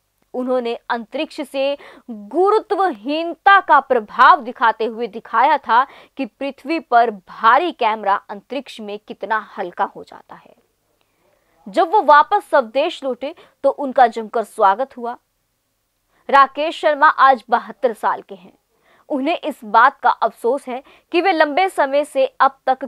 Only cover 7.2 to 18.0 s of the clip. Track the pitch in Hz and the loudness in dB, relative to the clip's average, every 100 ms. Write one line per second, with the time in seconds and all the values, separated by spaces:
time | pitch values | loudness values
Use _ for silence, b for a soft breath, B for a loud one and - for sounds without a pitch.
7.2 | - - 226 254 349 254 226 220 196 - | -12 -2 2 4 2 -2 -4 -2 -2 -2
8.2 | - 208 - 262 262 - 208 208 - 226 | -4 -16 -12 -12 -12 -14 -14 -14 -14 -12
9.2 | 196 220 202 - 180 175 202 170 175 - | -6 -6 -6 -12 -10 -6 -6 -8 -20 -20
10.2 | - 180 _ _ _ _ _ _ _ _ | -20 -20 _ _ _ _ _ _ _ _
11.2 | _ _ _ _ - 190 359 427 285 294 | _ _ _ _ -8 -2 0 2 4 4
12.2 | 302 415 - 302 226 262 330 - 269 247 | 4 0 0 -2 0 -2 -4 -4 -8 -8
13.2 | 269 339 b b 277 - 285 247 240 226 | -10 -14 b b -4 -2 -4 2 2 0
14.2 | 214 240 208 - 196 202 269 - 233 247 | -8 -6 -6 0 0 0 -4 -10 -12 -14
15.2 | _ _ _ _ _ _ _ _ _ _ | _ _ _ _ _ _ _ _ _ _
16.2 | - 269 269 - 311 - 330 285 302 - | 0 2 2 0 -6 -2 -2 2 2 4
17.2 | 269 254 - 233 196 - 247 208 | 4 2 0 -4 -4 -4 -4 -2